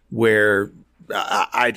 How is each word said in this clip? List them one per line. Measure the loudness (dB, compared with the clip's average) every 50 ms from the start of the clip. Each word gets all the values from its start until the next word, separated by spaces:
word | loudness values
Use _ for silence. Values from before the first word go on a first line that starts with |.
| _ -10
where | -4 0 2 2 4 4 4 2 2 0 -2 -6 -10 -20 -20 _ _ _ -12 -8
I, | -6 -6 -4 -2 -2 -2 -2 -2 -2 -2 -2 -2 -4